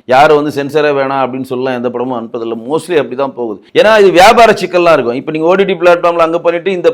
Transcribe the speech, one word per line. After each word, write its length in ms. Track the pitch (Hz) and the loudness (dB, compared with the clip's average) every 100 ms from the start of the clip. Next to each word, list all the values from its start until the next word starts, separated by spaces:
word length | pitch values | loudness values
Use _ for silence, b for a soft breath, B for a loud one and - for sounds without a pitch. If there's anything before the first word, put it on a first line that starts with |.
| - | 0
யாரும் 260 | 127 156 147 | 4 4 2
வந்து 120 | 147 135 | 0 -6
சென்சாரே 340 | 139 151 147 143 | -4 -2 0 -2
வேணாம் 220 | 135 135 | -2 -2
அப்படின்னு 260 | 127 131 127 | -4 -6 -8
சொல்லலாம் 240 | 127 131 123 | -6 -6 -4
எந்த 100 | 120 120 | -6 -4
படமும் 220 | 127 120 | -6 -6
அனுப்பதில்லை, 380 | 113 117 113 113 120 | -8 -8 -8 -8 -4
mostly 280 | 156 165 160 | -6 -2 -2
அப்படி 160 | 123 127 | -2 -6
தான் 140 | 135 123 | -6 -6
போகுது. 180 | 117 98 b 156 | -10 -10 b 2
ஏன்னா 120 | 202 220 | 4 4
இது 80 | 196 170 | 4 6
வியாபார 340 | 202 233 226 - | 6 6 4 2
சிக்கல்லாம் 340 | 180 175 170 151 | -2 0 2 2
இருக்கும். 200 | 117 131 | 0 -6
இப்ப 120 | 143 156 | -6 -4
நீங்க 120 | 160 | 0
ஓ 40 | 190 | 0
டி 60 | 185 | 0
டி 40 | 180 | 0
பிளாட்ஃபார்ம்ல 460 | 175 175 175 170 165 | 2 2 0 0 0
அங்க 120 | 165 170 | 0 -2
பண்ணிட்டு 260 | 170 175 180 | -4 -4 -2
இந்த 120 | 165 | -2